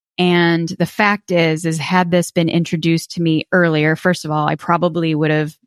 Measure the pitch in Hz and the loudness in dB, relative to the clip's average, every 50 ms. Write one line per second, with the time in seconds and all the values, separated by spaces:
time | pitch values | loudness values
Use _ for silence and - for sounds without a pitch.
0 | _ _ - - 180 180 175 175 170 170 170 170 165 165 185 - 170 - - - | _ _ -4 -2 0 2 2 4 2 2 2 0 -2 -4 -2 -4 -4 -4 0 0
1 | 214 202 208 202 _ - 180 170 165 160 156 156 170 165 160 160 135 - 185 185 | 0 0 0 -2 _ -2 0 2 2 2 0 -2 -2 -4 -4 -4 -4 0 2 2
2 | 180 170 180 175 170 - - 180 165 160 - 170 160 - 180 160 160 165 165 165 | 2 2 2 0 0 0 -2 0 0 2 0 0 0 0 -4 -2 0 0 0 0
3 | - - - 180 170 160 160 151 - - - 180 175 165 156 151 151 156 160 - | -2 -6 -8 -4 -2 0 0 -2 -2 0 0 2 2 2 2 2 2 0 0 0
4 | - 185 170 - - 151 151 151 151 151 151 - - - 170 160 175 175 156 175 | 0 -2 -2 -2 -4 -4 -4 -2 -2 -2 -2 -4 -2 -2 0 0 0 -2 -2 -2
5 | 165 160 156 147 160 156 151 151 151 151 - _ _ | -2 0 0 0 0 2 2 0 -2 -4 -8 _ _